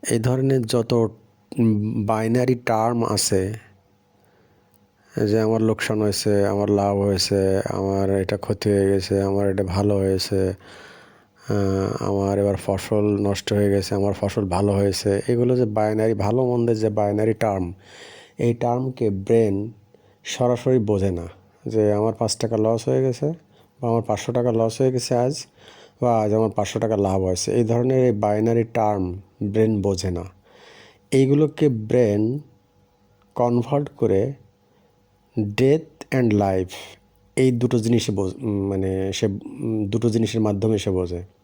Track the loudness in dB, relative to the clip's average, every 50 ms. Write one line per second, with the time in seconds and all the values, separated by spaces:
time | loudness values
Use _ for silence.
0 | -4 -2 -2 0 0 0 0 0 2 2 2 0 0 0 0 -2 0 2 2 2
1 | 2 0 -2 -10 _ _ _ _ _ _ -2 0 2 2 2 2 -2 -2 -4 -4
2 | -2 -2 -2 -2 0 0 2 2 2 2 0 0 0 -2 0 2 2 0 0 0
3 | 0 0 0 0 0 0 0 0 0 -2 -6 -10 -14 -20 _ _ _ _ _ _
4 | _ _ _ _ _ _ _ _ _ _ _ _ _ _ _ _ _ _ _ _
5 | _ _ -4 -2 -2 0 0 0 2 0 0 2 2 0 0 -2 -2 -4 -2 0
6 | 0 0 -2 -2 0 0 2 2 2 2 0 0 0 2 2 2 2 2 0 0
7 | 0 0 0 0 0 0 0 2 2 2 2 0 -2 -2 -4 -2 -2 -2 0 0
8 | 0 0 0 0 0 -2 -4 -6 -2 -4 -4 -2 0 2 2 4 4 2 2 0
9 | 0 0 0 0 0 0 0 0 0 0 0 -2 -2 -2 0 0 0 2 2 2
10 | 2 0 0 0 -2 -2 -2 0 0 -2 -4 -6 -14 -20 -20 -20 -20 -20 -20 -20
11 | -20 -20 -20 _ _ _ _ _ -6 -4 -2 0 0 0 0 0 -2 -2 -4 -4
12 | -4 -2 -2 0 0 0 0 2 2 0 0 -2 -2 -4 -4 -4 -2 -2 0 0
13 | 2 2 0 0 0 -2 -2 -4 -4 -2 0 2 2 2 2 0 0 -2 -2 0
14 | 0 0 -2 -2 -4 -2 -2 -2 -2 0 0 0 2 2 2 2 2 2 0 0
15 | 0 0 0 0 0 -2 0 0 2 2 2 2 0 0 0 0 0 0 0 0
16 | 0 0 0 0 0 0 2 2 0 0 0 0 2 0 0 2 0 0 0 0
17 | 0 0 0 0 0 0 0 0 0 -2 0 -2 -4 -6 -8 -12 -18 -20 -20 -20
18 | -20 -20 -20 -20 -20 -20 _ -2 0 0 0 0 0 -2 -2 -2 -2 -6 -4 -2
19 | -2 -2 -2 -2 0 2 4 4 4 2 0 -2 -6 -8 -12 -18 _ _ _ -20
20 | _ _ _ _ _ -12 -4 -2 0 0 0 0 2 2 2 2 2 2 0 0
21 | 0 0 -2 -4 -8 -12 -16 -20 _ _ _ _ _ -4 0 2 2 2 2 2
22 | 0 -2 0 -2 -2 -4 -2 -2 -2 -2 0 0 2 2 0 0 0 0 0 0
23 | 0 0 -2 -2 -4 -4 -4 -6 _ _ _ _ -20 _ _ _ -2 0 0 0
24 | 0 0 -4 -4 -2 -4 -2 0 0 2 2 2 0 0 0 0 0 0 0 0
25 | -2 0 0 0 0 0 -2 -6 -12 -16 _ _ -20 -20 -20 -20 -20 -20 _ _
26 | 0 2 2 2 2 2 2 2 2 0 0 -2 -4 -2 -2 -2 -2 0 0 2
27 | 2 2 2 0 0 0 -2 -2 -2 -2 0 0 2 2 2 0 2 2 2 4
28 | 4 2 2 2 0 0 2 2 2 2 2 2 0 0 -2 0 0 0 0 0
29 | -2 -4 -6 -8 -14 _ _ _ -6 -2 0 2 2 2 2 0 0 0 -2 -2
30 | -4 -4 -4 -6 -8 -10 -16 _ _ _ _ -20 -20 -20 -20 -20 -20 -20 _ _
31 | _ _ 2 2 4 4 4 2 2 0 0 2 2 2 2 0 -4 0 2 2
32 | 4 4 2 2 0 0 -2 -6 -8 -14 _ _ _ _ _ _ _ _ _ _
33 | _ _ _ _ _ _ _ 0 0 2 2 0 0 0 -2 -2 -2 -4 -4 -2
34 | 0 2 2 2 0 -2 -4 -10 -18 _ _ _ _ _ _ _ _ _ _ _
35 | _ _ _ _ _ _ _ -4 -4 -4 0 2 4 4 4 2 0 -8 _ _
36 | -10 _ -2 0 2 2 4 2 2 2 0 -2 -2 -4 -8 -16 -18 -20 -20 _
37 | _ _ _ _ _ _ _ 2 2 2 2 2 0 0 0 0 2 2 0 2
38 | 0 0 -2 -2 -2 -4 -4 -6 -6 -4 -2 -2 -2 -2 -2 -2 -2 -2 -2 -2
39 | -4 -4 -4 -2 -2 -2 -2 -4 -10 -14 -12 -8 -6 -4 -2 -2 -4 -2 -2 0
40 | 0 0 0 0 0 0 0 0 0 0 0 0 0 0 0 0 -2 -2 -2 -2
41 | -2 -4 -6 -10 -10 -14 _ _